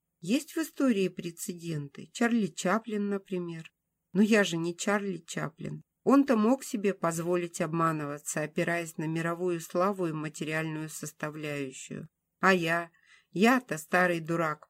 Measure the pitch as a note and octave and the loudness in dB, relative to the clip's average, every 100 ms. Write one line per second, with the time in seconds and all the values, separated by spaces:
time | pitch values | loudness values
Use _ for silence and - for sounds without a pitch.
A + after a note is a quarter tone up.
0 | _ _ E3 C4+ - E4 D4+ - C4+ G3 | _ _ -2 -2 0 -6 -6 0 2 2
1 | F#3 - F3 E3 - F3 E3+ D#3 C#3+ - | 0 -2 -10 -10 -10 -10 -6 -6 -6 -14
2 | F3+ - A#3 A#3 G3 - F#3 G#3+ A3+ G#3 | -14 0 2 2 0 -2 0 0 0 -4
3 | G3+ G3 - F3+ F3 E3 D#3+ _ _ _ | -2 -2 -4 -6 -6 -10 -14 _ _ _
4 | _ F3+ G#3 G#3+ F#3+ E3 E3+ E3+ - G3+ | _ 4 6 6 4 2 -2 -4 -2 -2
5 | G3+ E3+ - D#3+ D#3 - D3+ D3+ - _ | -2 -8 -8 -8 -8 -8 -12 -12 -16 _
6 | - C#4 C#4 A#3 G#3+ C4 - G#3+ G3 F#3+ | 4 6 6 4 4 2 -2 -2 -2 0
7 | E3 E3 E3 F3+ E3+ - E3 E3 E3 D#3 | -2 -2 0 -2 -2 -4 -4 0 0 0
8 | D3 D3 - D#3 D3+ E3 E3+ E3+ E3 - | -4 -8 -8 -6 -4 -2 -2 -2 -4 -6
9 | D#3+ D#3+ E3 E3+ F3+ E3+ E3 F3 F#3+ F#3+ | -4 -2 -2 -2 -2 -2 -2 0 0 0
10 | E3+ D#3 D#3 - D3+ D#3 D#3+ D#3 D#3 - | -2 -2 -6 -6 -4 -2 -2 -4 -8 -10
11 | D#3 - D3+ D3+ D3+ C#3+ C3+ C3+ - - | -12 -8 -10 -8 -6 -4 -6 -8 -12 -12
12 | D#3+ _ _ - F#3 F#3+ E3 E3+ E3+ _ | -12 _ _ 0 4 4 2 -2 -4 _
13 | _ - _ E3+ A3+ B3+ - D#3 - F3+ | _ -20 _ 4 6 6 2 -8 0 2
14 | F3+ E3+ D#3+ E3+ D#3+ D3+ | 4 2 -2 -2 -2 -4